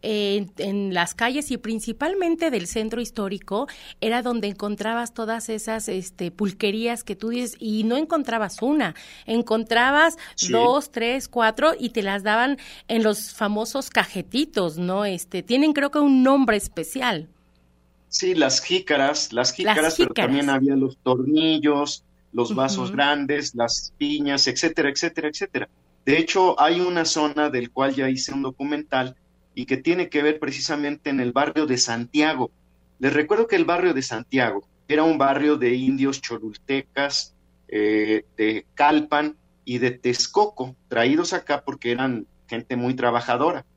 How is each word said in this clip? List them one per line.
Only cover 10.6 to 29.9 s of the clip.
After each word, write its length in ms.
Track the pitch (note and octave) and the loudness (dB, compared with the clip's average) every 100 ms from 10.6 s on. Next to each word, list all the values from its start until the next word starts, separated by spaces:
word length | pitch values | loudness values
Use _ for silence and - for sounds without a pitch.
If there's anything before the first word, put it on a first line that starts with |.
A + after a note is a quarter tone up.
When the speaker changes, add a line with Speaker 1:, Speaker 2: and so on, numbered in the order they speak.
| A#3+ C4+ - | 4 4 0
Speaker 1:
tres, 380 | - A#3 C4+ - | -4 -2 -2 -4
cuatro, 440 | A#3+ A3 A3+ D4+ - | 2 2 4 2 2
y 120 | A#3+ | -2
te 120 | - | -2
las 200 | G3 G3+ | -2 -2
daban 340 | G3+ A3 B3+ C#4 - - - | 0 2 2 0 -6 -20 -2
en 140 | A#3 | 2
los 300 | A3 G#3 - | 2 0 -6
famosos 560 | - G#3 G#3 A3 C4+ C4+ | -4 -2 -2 -2 -4 -2
cajetitos, 880 | - F#3 F#3+ - B3 D#4 - F3 D3+ | 0 0 -6 -4 -2 -2 0 -2 -2
¿no? 260 | F3 F#3+ | -2 -2
Este, 380 | G#3 F3+ - F3+ | -2 -4 -8 -10
tienen 320 | - B3 D4+ | 0 2 4
creo 160 | D4 C#4+ | 2 0
que 80 | D4+ | 2
un 240 | D4 C4 | 4 6
nombre 340 | B3+ C#4 B3+ G#3+ | 6 6 4 2
especial. 720 | - - E3 C4 B3 F3 D#3+ _ _ _ _ _ _ _ _ | -2 -8 -8 -4 -2 -2 -6 _ _ _ _ _ _ _ _
Speaker 2:
Sí, 260 | - F#3 | -2 0
las 260 | E3+ C3+ - | 2 4 2
jícaras, 680 | - F#3 F#3 D3 C3+ D3+ - | 0 -2 2 2 2 0 -2
las 180 | A2+ C3 | 0 0
Speaker 1:
Las 40 | - | 0
Speaker 2:
jícaras, 380 | F#3 G#3+ D#3 E3 | 0 4 2 2
pero 120 | E4+ | 0
Speaker 1:
jícaras. 200 | - D#3+ | 2 0
Speaker 2:
también 220 | C3+ C#3+ | 2 2
había 260 | C3+ C#3 C#3 | 2 2 2
los 200 | C3 - | 0 -2
tornillos, 1080 | C3 B2+ C3 D#3 D#3+ D#3 D3 C#3+ C#3+ - _ _ _ | 0 0 2 2 2 2 2 2 -2 -6 _ _ _
los 220 | A2+ A#2+ | -4 -2
vasos 340 | A2 C3+ B2+ B2 | 0 0 0 -4
Speaker 1:
Ujú. 80 | C3+ | 0
Speaker 2:
grandes, 580 | C#3+ D3 C#3 D3 C3+ | 2 2 0 -2 -4
las 380 | A#2+ A#2 - - - | -2 -2 -2 -8 -4
piñas, 480 | D3 D3 C#3+ C#3 - | -2 0 0 0 0
etcétera, 400 | B2 E3 E3 D#3 | 0 -2 2 0
etcétera, 380 | C#3 E3 E3 D#3 | 0 -4 -2 -6
etcétera. 400 | D3+ G3+ B2 A2 _ _ _ | -6 -6 -6 -8 _ _ _
De 140 | - D3+ | 2 2
hecho, 420 | E3 G3 F#3 D3 | 2 4 4 6
hay 200 | D3+ E3+ | 4 4
una 240 | F3+ F3 | 2 0
zona 460 | D#3+ D#3+ D3+ D3 D3 | 0 0 0 0 0
del 200 | C3 A#2+ | 0 -4
cual 240 | - C3+ | -2 0
ya 140 | C3+ C3 | 0 -2
hice 240 | C3 - | -2 -4
un 100 | C#3 | -4
documental 720 | C3+ C3 C#3 D3 D3+ C3 B2+ - _ _ _ | -6 -6 -6 -6 -2 -2 -2 -8 _ _ _
y 120 | - B2 | -12 -4
que 100 | C3 | -2
tiene 320 | E3 | 0